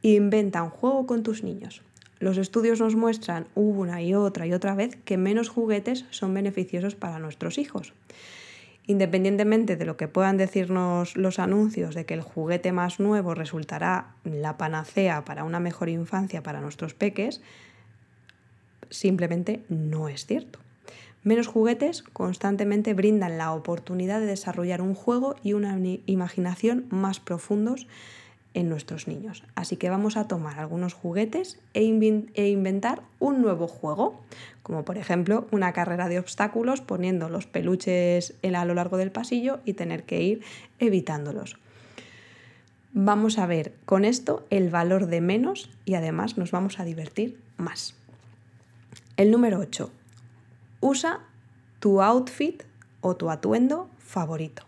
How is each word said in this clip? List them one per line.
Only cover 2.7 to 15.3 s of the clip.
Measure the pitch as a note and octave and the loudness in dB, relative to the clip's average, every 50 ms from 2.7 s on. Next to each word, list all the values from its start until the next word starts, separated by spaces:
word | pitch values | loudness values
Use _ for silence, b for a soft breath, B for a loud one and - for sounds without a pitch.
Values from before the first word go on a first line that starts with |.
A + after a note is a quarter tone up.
| A3+ A3 | 4 4
nos | A3+ A3 A3 | 4 2 4
muestran | A3+ A3+ A3+ A3+ A3 - - E3+ E3 E3 - _ | 4 4 2 0 0 -4 -6 -6 -6 -6 -4 _
una | G3+ G#3 G#3+ G3+ G3 F#3+ F3 F3 F3 | 2 2 2 2 0 -2 -2 -2 -2
y | E3+ F3 F#3+ | 0 2 2
otra | G3+ G3+ G3 G3+ F#3 E3 | 2 2 2 0 -2 -2
y | E3+ F3 | -2 -2
otra | F#3 - G3 G3 | 0 0 0 0
vez | G3 G#3+ B3+ - - - | 0 -2 -2 -4 -12 -4
que | - G3 | -2 0
menos | F#3 F#3 G3 G#3 A3+ A#3 A3 | 2 2 2 2 0 0 0
juguetes | - A#3+ A3+ G#3+ G#3+ G#3 G3 A#3+ B3+ B3+ - - | -2 -2 0 2 0 0 0 -2 -4 -4 -6 -12
son | - - G3+ F#3+ F#3+ | -8 -4 -2 -2 0
beneficiosos | G3 G3+ G3 G3 F#3+ F3+ F3+ - F3 F3+ G3+ G3+ | 0 0 -2 -2 -2 -4 -2 -2 -4 -4 -4 -4
para | - G3 F3 E3 D#3+ | -6 -8 -8 -8 -8
nuestros | D#3+ D#3 D3+ - E3 E3 - | -10 -10 -8 -6 -8 -6 -4
hijos. | C#4+ C#4+ - - - D3 - - _ _ B B B B B B B B B B B B B B B B - | -4 -6 -4 -6 -10 -10 -10 -20 _ _ B B B B B B B B B B B B B B B B 0
Independientemente | G3+ G3 F#3+ E3+ F3 F#3+ F#3 G3 G3+ G3+ G#3 G#3+ A3 A3+ A#3 A3 F3+ | 4 4 4 4 4 2 4 4 4 4 4 4 4 4 4 2 0
de | D#3 D#3+ | -2 -2
lo | D#3+ - | -4 -4
que | - - | -4 -6
puedan | - - F3+ F#3+ F#3+ G3 | 0 2 2 4 4 4
decirnos | F#3+ F#3+ F#3+ - F#3+ F#3 F3 F#3 F#3 F3+ F3+ F3 F3 F3 F3 - | 4 2 2 2 0 0 2 0 0 2 2 2 0 0 -2 0
los | F#3 F#3+ F#3 F3+ - | 0 0 0 2 0
anuncios | F3+ F#3+ G3 G#3 G#3+ G#3+ A3 F#3 F3 D#3+ D3+ | 0 2 4 4 4 2 0 -2 -4 -4 -4
de | E3+ D#3+ | -8 -6
que | - D#3+ | -6 -6
el | E3 | -8
juguete | D#3 - - E3 D#3 D#3+ F3 F3 F3 F3+ | -8 -8 -6 -6 -2 -2 -2 0 0 0
más | F3+ F3+ F3 F3+ - - | 0 0 -2 -2 0 0
nuevo | G3+ G#3 G#3+ G#3 F#3 F3 E3 | 2 2 2 2 0 -2 -4
resultará | E3+ D#3 C#3+ E3+ D#3+ D3+ - F3 D3+ D#3 F3+ F#3 F#3 - - - _ _ | -4 -6 -6 -6 -8 -6 -6 -6 -2 -2 0 0 -2 -4 -8 -20 _ _
la | E3 D#3 D3 D3+ D#3 D#3 | -6 -6 -4 -4 -4 -4
panacea | - D#3+ D#3 D#3+ D#3 D#3 - - G3 F#3+ F#3 D#3+ D3+ C#3+ | -4 -4 -4 -4 -6 -8 -2 0 2 2 2 0 -2 -6
para | - | -8